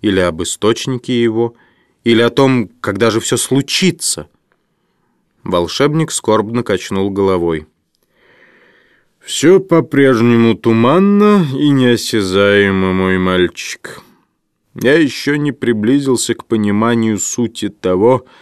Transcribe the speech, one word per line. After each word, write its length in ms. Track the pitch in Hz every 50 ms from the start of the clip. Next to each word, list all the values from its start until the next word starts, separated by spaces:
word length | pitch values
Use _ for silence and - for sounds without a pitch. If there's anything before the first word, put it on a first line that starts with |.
Или 180 | - 107 95 95
об 240 | 90 87 82 80 87
источнике 760 | - - - - 107 117 - - 135 131 120 - - 127 120
его? 360 | 117 113 110 113 117 117 117 _ _ _ _ _ _ _ _ _ -
Или 180 | 120 117 120
о 80 | 117 117
том, 400 | - 139 139 131 131 123 104 - _ _
когда 300 | - 107 98 98 117 113
же 100 | 104 113
всё 180 | - - 127
случится?" 880 | 117 - - 131 139 135 - - - 190 180 165 165 - - - - - _ _ _ _ _ _ _ _ _ _ _ _ _ _ _ _ _ _ _ _ _ _ _ -
Волшебник 680 | 92 90 87 87 82 - - 139 147 147 160 160 156
скорбно 500 | - - - 110 107 107 101 110 117 123
качнул 480 | 113 - 101 92 - - 98 95 98 101
головой. 560 | 95 98 98 95 92 87 85 85 80 78 76 _ _ _ _ _ _ _ _ _ _ _ _ _ _ _ _ _ _ _ _ _ _ _ _ _ _ _ _ _ _ _
"Всё 400 | - - - - 135 160 190 190
по-прежнему 960 | 190 - 170 160 160 - - 139 139 131 127 110 117 120 117 117 117 113 107
туманно 960 | - - 117 113 113 113 127 151 185 196 202 202 202 208 208 208 196 165 135 127
и 120 | 139 147 147
неосязаемо, 1200 | 143 131 127 123 120 110 - - 117 110 98 92 92 98 101 101 101 101 101 98 95 95 95 92 92
мой 240 | 92 92 92 92
мальчик. 840 | 92 92 90 92 90 90 85 - - - - - - - - - - - _ _ _ _ _ _ _ _ _ _ _ _ _ -
Я 200 | - - 123 147
ещё 400 | 170 156 131 - - - 139 147
не 160 | 147 147 147 123
приблизился 840 | - - 120 120 107 104 117 135 143 139 135 123 110 - - 117
к 100 | - -
пониманию 720 | - 117 110 104 104 101 104 113 117 120 117 113 110 107
сути 520 | 95 - - - - 120 110 - - 107 101
того, 560 | - _ - 92 90 92 107 123 131 123 - _ _ -